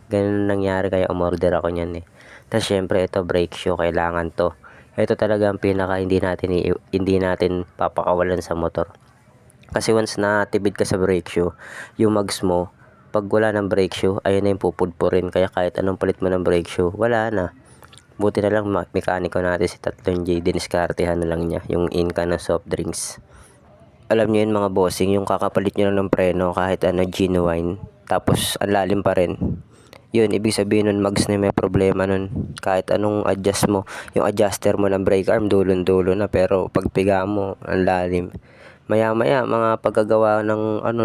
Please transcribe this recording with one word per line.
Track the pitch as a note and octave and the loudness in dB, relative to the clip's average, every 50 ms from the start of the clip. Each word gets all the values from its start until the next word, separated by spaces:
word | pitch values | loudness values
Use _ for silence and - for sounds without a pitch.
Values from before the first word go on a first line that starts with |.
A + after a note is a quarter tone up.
| - | -10
Ganun | - G#2 G2+ G2+ G2+ G2+ G2+ G2+ | -4 -2 0 0 0 0 0 0
ang | G2+ G2+ | 0 0
nangyari | G2 G2 F#2+ F#2+ F#2+ F#2+ | 0 0 0 0 0 -2
kaya | F#2+ F#2+ F#2 F#2 - | 0 0 0 0 0
umorder | F2+ F2+ F2 F2 F2+ E2+ F#2 F2 F2 E2 | -2 -2 -2 -2 -2 0 0 0 0 0
ako | E2+ E2+ F2 | 0 -2 -4
niyan | E2+ E2+ F2 E2+ E2+ | -4 -6 -6 -8 -10
eh. | F2 _ _ - - - - - - | -14 _ _ -20 -20 -20 -20 -20 -12
Tas | - - A2+ G#2+ | -4 -4 -4 -2
syempre | - G2+ F#2+ F#2+ - G2+ F#2+ F2+ | 0 -2 -2 0 0 0 0 0
ito, | F2+ - G2 F2+ | 0 -2 -4 -4
brake | E2+ F2 F2+ F2 E2+ - - | 0 0 0 0 0 -4 -6
shoe, | - F#2 F2 | -4 -4 -2
kailangan | E2+ E2+ E2+ E2 E2+ E2+ E2+ E2+ E2+ E2 E2 | 0 0 0 0 0 0 0 -2 -2 -4 -4
to. | - - F2 E2+ D#2+ _ - - - - - _ - | -2 -2 -2 -2 -2 _ -20 -20 -20 -20 -20 _ -4
Ito | - G#2+ - A2 - | -2 0 0 0 0
talaga | A2 G#2 G#2+ G#2 G#2 G2+ | 0 0 2 2 2 0
ang | G2 G2 | 0 0
pinaka | - G2 F#2+ F#2+ F#2+ F#2 F#2+ F#2+ | 0 0 0 0 0 -2 0 -2
hindi | F#2+ F#2 F#2+ F#2 F#2+ | 0 2 2 2 2
natin | F#2 F2+ E2+ - F#2 F2+ | 0 -2 -2 -2 -2 0
i-, | F2 - F2 F2+ - _ - - | 0 0 0 -2 -2 _ -4 -4
hindi | G2 F#2+ F#2 F#2+ F#2 | -2 0 2 2 2
natin | F#2 F#2 F2+ - F#2 F2+ F2+ F2+ F2 - _ | 2 0 0 0 0 0 0 -2 -6 -8 _
papakawalan | - F2+ F2 - - E2+ F2+ F2+ F2+ F2+ F2+ F2+ F2 | -4 -4 -2 -2 -2 0 0 2 2 2 0 0 -4
sa | E2+ - E2+ | -4 -4 -4
motor. | E2+ E2 E2 - E2+ E2 - - - _ _ _ _ _ _ _ _ _ - _ - - - - | -2 -2 -4 -2 -4 -6 -6 -8 -20 _ _ _ _ _ _ _ _ _ -20 _ -20 -14 -6 -6
Kasi | A2 G#2+ - | -4 0 0
once | A2 A2 A2 A2 - | 0 0 0 -2 -4
na | - G#2 G2+ G#2 G#2 G2+ | -2 -2 0 2 0 0
tibid | G2+ - G#2 G2 G2+ F#2+ - | 0 -2 -2 -2 -2 -2 -2
ka | G#2+ | -2
sa | - G#2 | -2 0
brake | F#2+ F#2 F#2 F#2 F2+ F2 | 0 0 0 0 0 -2
shoe, | - - F2 F2 F2 - - - - - - - - - - | -4 -2 -2 -2 -2 -4 -8 -18 -18 -18 -18 -18 -12 -4 0
yung | A2+ G#2+ G#2+ | 2 2 2
mags | G#2 G2+ G2 - - | 2 0 -2 -4 -4
mo, | G#2 F#2+ F2 F2 F2 F2+ _ _ - - _ _ - - - | -2 0 0 0 -2 -4 _ _ -20 -20 _ _ -14 -4 -4
pag | G#2+ G2+ G2 | -4 -2 0
wala | G#2 G#2+ A2 A2 G#2 | 0 2 2 2 2
ng | G#2+ G2+ F#2+ | 0 0 2
brake | F#2+ G2 F#2+ F2+ - | 4 4 2 2 0
shoe, | - - F#2+ F#2+ - - | 0 0 0 0 2 0
ayun | F#2+ G2 G2 G2 | 2 2 2 2
na | G2+ | 2
yung | G2 F#2 | 0 2
pupudpurin. | - F#2 F2 - F#2 F2+ E2+ - F2 F2+ F#2 F#2 F2+ F2+ | 0 -2 0 0 -2 -2 -2 0 0 2 2 2 0 0
Kaya | - F#2 F#2 | 0 0 0
kahit | F#2 - F#2 F2+ F2+ - - | 0 0 0 -2 0 0 -2
anong | F#2 F#2+ F#2+ | -2 -2 0
palit | - F#2+ F#2+ F#2 - | 0 0 -2 -2 0
mo | F#2+ | 0
ng | F#2 F#2 F#2 F2 | 0 0 0 2
brake | F2 F2 F2 E2 | 2 2 2 0
shoe, | - - - F2+ F2 F#2+ G2+ | -2 -2 0 0 0 0 0
wala | A2 A#2+ A#2+ A2 A2 A2+ | 0 0 2 0 0 0
na. | A2+ F#2+ F2+ F2 - - - - - - - - - - - _ - - | -2 -2 -2 -4 -6 -12 -20 -20 -20 -20 -20 -20 -20 -20 -20 _ -6 -2
Buti | G2+ G#2 G2+ G#2+ G2+ | 0 0 0 2 0
na | G2+ | 2
lang | G2+ G#2+ G#2 | 2 0 0
ma-, | G2+ G2+ F2+ F2 - | 0 -2 -2 -2 -2
mekaniko | - F#2+ - - F2+ F#2 F2+ F2 - F#2 | -4 -4 -2 0 -2 -2 -2 -2 -2 -2
natin | F2+ F2+ F2+ F2 F2+ F2 | -2 0 0 0 -2 -2
si | - - | -4 -6
Tatlong | - - - - - F#2 F2+ F2+ F2 | -8 -8 -8 -6 -4 -2 -2 -2 -2
J, | E2+ F2 E2+ E2+ | -2 -2 -2 0
diniskartehan | F2+ F2 F2 - - - F2 F2 E2 F2 - F2+ E2+ E2+ F2 E2+ | -2 -2 -2 -4 -2 -2 -2 -2 -2 -2 -2 -2 -2 -2 -2 -2
na | E2 | -2
lang | E2 E2+ E2+ | -2 -2 -2
niya | E2+ E2 E2+ - - | -4 -4 -6 -4 -4
yung | E2+ E2+ F2 E2+ - | -2 -2 -2 0 0
inka | F2+ E2+ F2 F2 - E2+ | -2 -2 -2 -2 -2 -2
ng | F2 F2 | -2 -2
soft | E2+ - - F2 D#2+ - | -4 -2 -2 -2 -2 -2
drinks. | - D2+ D#2 F2 F2+ E2 - - - - - - _ - - - - - _ _ - - - - - _ - - - | -6 -6 -6 -6 -8 -8 -10 -10 -10 -12 -16 -20 _ -20 -20 -20 -20 -20 _ _ -20 -20 -20 -20 -20 _ -12 -2 0
Alam | A2+ A2+ A2 G#2+ G#2+ | 2 2 2 2 2
niyo | G#2+ G#2+ | 2 2
yun | A2 | 2
mga | G#2+ G#2 G2+ | 2 0 0
bossing, | G2 F#2 G2 F#2 F2 - - G2 F#2+ G2 | 0 2 2 2 2 2 0 0 2 2
yung | G2+ G2 | 0 0
kakapalit | - G2 F2+ G2 G2 - - G2 G2+ - - | 0 -2 0 0 -2 -2 0 -2 -2 0 0
niyo | G2+ G2+ G2+ | 0 0 2
lang | G2 G2 | 0 0
ng | F#2 | 0
preno, | - - F#2 F2+ F2 F2+ F#2 F2+ | 0 2 2 2 2 2 0 0
kahit | F2 F#2 F2+ F#2 F#2 - - | 0 0 0 0 0 0 0
ano, | F2+ F#2 F2+ F#2 | 0 2 2 0
genuine, | F#2 F2+ - F#2+ F2+ F2+ F2+ F2 F2 E2+ E2 E2+ F2 F#2 G#2 - - - - - | -2 0 0 0 2 2 2 2 2 0 0 -2 -4 -6 -6 -12 -18 -20 -16 -6
tapos | - G2 F#2 - - - - - - - - | -2 -2 -2 0 0 0 0 0 -4 -4 -4
ang | - G2+ G2+ | -2 0 2
lalim | G2+ F#2+ F#2 G2+ G2+ | 2 2 0 0 0
pa | F#2+ F#2+ F#2 | 0 0 2
rin. | F#2 F2+ E2+ D#2+ - - - - F2 - - - - - - - - _ _ | 2 0 0 -2 -4 -4 -4 -6 -6 -10 -18 -20 -20 -20 -20 -20 -20 _ _
Yun, | - A2+ A2 G#2 G2 | 2 2 4 4 2
ibig | G2 G#2+ A2 | 2 0 0
sabihin | G#2 - G2+ G2+ G#2+ G#2+ G#2 G#2+ | 0 0 0 2 2 2 2 2
nun, | G2+ G2+ | 2 2
mags | G2 G2+ G2+ - - - | 2 2 2 0 0 0
na | G#2 G2+ | 0 2
may | G2+ G2 - | 2 0 0
problema | - - F#2+ F#2 G2 F#2+ F#2+ F#2+ F#2+ F#2+ | 0 -2 0 2 2 2 2 2 0 0
nun. | G2 F#2+ F#2+ F#2+ G2 - - - - - - | 0 0 -2 -2 -4 -6 -8 -8 -8 -8 -6
Kahit | - G2+ F#2+ F#2 - - | -4 -2 -2 -2 0 0
anong | F#2 G2 G#2 G#2 G#2+ G#2 G2+ | 0 0 0 0 0 0 0
adjust | G2+ G2 G2 F#2+ G2+ G2 - - - | 0 -2 0 0 -2 0 0 0 0
mo, | G#2 F#2+ F#2+ - - - - - | 0 0 -2 -4 -12 -16 -12 -4
yung | - - C2+ | -2 0 0
adjuster | G2 G2+ G#2+ G#2+ G2 G2+ - - G#2 G2+ | 0 2 2 0 0 0 0 0 0 0
mo | G2+ G2+ G2 | 2 2 2
ng | G2 F#2+ G2 | 2 2 2
brake | G2 G2 F#2+ F#2 F#2 | 2 2 2 2 2
arm, | G#2 A2+ A2 | 2 2 2
dulon-dulo | G2+ G2+ G2 F#2+ F#2 F#2+ F#2 F2+ F#2 F#2+ F#2 F2+ F#2 F#2 G2+ | 2 2 2 4 4 2 2 2 2 2 4 4 2 2 0
na, | G#2 | 0
pero | G2 - F#2 F#2 F#2 G2 F#2 F#2 | 0 2 2 2 2 2 0 0
pag | - - F#2+ F#2+ - | -2 -4 -4 -4 -2
piga | - F#2+ F#2+ G2+ G2 F#2+ F#2+ | 0 0 2 2 2 0 0
mo, | G2+ G#2 G2+ G2 G2 F#2+ - - | -2 -2 -2 -4 -4 -6 -8 -8
ang | E2+ F2+ F#2 F#2 | -4 0 0 2
lalim. | F#2 F#2 F2+ F2+ F2+ F2+ F2+ F2+ - - - - - - - - - - - _ | 2 2 0 0 -2 -2 -2 -4 -4 -10 -16 -20 -20 -20 -20 -20 -20 -20 -16 _
Maya-maya, | - G#2+ A2 A2+ A2 A2 A2+ A#2+ C3+ C#3 C3 A#2 | -2 0 2 2 2 2 2 2 2 2 2 0
mga | A2+ A2+ A2+ A2+ A2+ A2+ - | 0 0 0 2 0 0 0
pagkagawa | - A2 G#2+ A2 G#2+ G#2+ A2 A2 A2 G#2+ G#2+ G#2+ G#2+ | 0 0 2 2 2 4 4 4 4 4 4 2 2
ng, | G#2+ G#2+ G#2+ G#2+ A2 G#2+ G#2+ - | 0 0 0 0 -2 -2 -2 -2
ano, | A2+ A#2 A#2 A2+ | -2 -2 0 0